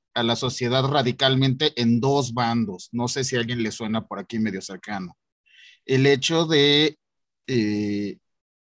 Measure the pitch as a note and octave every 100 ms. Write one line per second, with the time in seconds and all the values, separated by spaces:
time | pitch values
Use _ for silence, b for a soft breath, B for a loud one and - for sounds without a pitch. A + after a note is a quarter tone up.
0 | _ A#2+ A#2 A#2 B2+ - A#2+ C3 C3+ D3
1 | B2 B2+ C3+ C3+ C3+ C3 D3+ A#2+ A#2 A#2
2 | C3+ C#3+ B2 A#2+ A#2 A#2 G2+ F#2 - A#2+
3 | A#2+ C#3 B2+ B2 A#2 A#2+ G#2+ - G#2+ A2
4 | - G2 F#2 A2+ G#2+ F#2+ - F#2+ G#2+ G2+
5 | F2 - _ _ b b b b - C3
6 | C#3 C3+ D#3 E3 D#3+ D3+ C#3+ D3 D3+ -
7 | _ _ _ _ - B2 G#2+ G#2 G#2 G2+
8 | G2+ - _ _ _ _